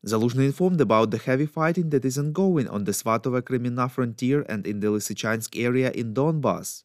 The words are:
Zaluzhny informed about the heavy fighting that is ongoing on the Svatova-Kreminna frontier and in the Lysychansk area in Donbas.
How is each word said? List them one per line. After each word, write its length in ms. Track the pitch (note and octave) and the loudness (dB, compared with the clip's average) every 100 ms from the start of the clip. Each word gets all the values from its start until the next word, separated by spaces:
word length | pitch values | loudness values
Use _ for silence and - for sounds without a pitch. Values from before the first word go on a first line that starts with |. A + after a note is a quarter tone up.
Zaluzhny 420 | F#2 A2 A#2+ B2 C#3 | 0 2 2 2 0
informed 340 | C#3 F#3 F3+ | 2 0 2
about 320 | A2+ A2 A2 | 4 4 4
the 100 | A2 - | 0 0
heavy 180 | C3 D3+ | 0 0
fighting 440 | - D#3+ E3+ E3 | 0 0 0 0
that 140 | C#3+ | 0
is 140 | C3+ B2+ | 0 -2
ongoing 480 | D3 D3+ G3 E3+ A#2+ | -2 0 2 2 0
on 160 | G#2 | -2
the 80 | G2+ | -2
Svatova-Kreminna 960 | G2 A2+ A2+ C3 B2 B2 B2+ A#2+ A#2+ B2+ | -2 0 0 0 -2 -2 -2 -2 -2 -2
frontier 560 | - B2 A2 B2+ C#3+ - | -2 -4 -2 0 0 0
and 180 | G#2+ F#2+ | -6 -4
in 140 | G#2 | -2
the 80 | G#2 | 0
Lysychansk 680 | G#2+ - G#2 A2 A2+ A2+ - | 0 -2 -6 -2 -4 -4 -4
area 360 | A#2+ B2+ B2+ | 0 2 0
in 200 | - A#2 | -2 -4
Donbas. 720 | A2 D3 D#3+ B2+ E2 F#2+ - | 0 0 2 0 -2 -4 -14